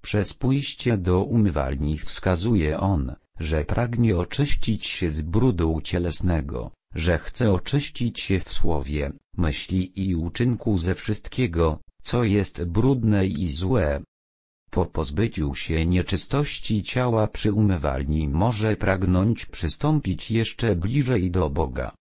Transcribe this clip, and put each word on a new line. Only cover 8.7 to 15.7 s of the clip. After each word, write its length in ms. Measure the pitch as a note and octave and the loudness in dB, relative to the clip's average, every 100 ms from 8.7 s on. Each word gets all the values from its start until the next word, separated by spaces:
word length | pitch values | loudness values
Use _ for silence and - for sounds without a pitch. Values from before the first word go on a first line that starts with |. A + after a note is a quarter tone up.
| D2+ C#2 D2 C#2 - _ - | 4 -2 -4 -4 -8 _ -2
myśli 720 | E2 D2 - F#2 F#2 G2 F#2+ | 0 -2 -2 -2 -2 -4 -2
i 60 | |
uczynku 600 | E2+ E2+ - A#2+ A2+ - G2 | 0 -2 0 0 0 0 0
ze 180 | E2+ | 0
wszystkiego, 840 | F2+ - G#2+ - - A#2+ E2 E2 D#2 - _ | -2 -4 -6 -6 -4 -2 2 2 0 -10 _
co 200 | - B2 | -4 0
jest 400 | A2+ G2+ F#2+ - | 2 2 0 -4
brudne 640 | E2+ F2 B2 C3 A2 G2+ F#2+ | -2 2 2 4 2 2 2
i 220 | - F2 | 0 -2
złe. 520 | C#2+ F#2 B2+ D2+ C#2+ - _ _ _ _ _ _ | -2 0 2 0 -2 -8 _ _ _ _ _ _
Po 140 | - | -2
pozbyciu 720 | E2 - D2 D2 A2+ - C#2+ | -2 -2 -4 -2 -2 -2 -4
się 300 | C2+ - | -4 -4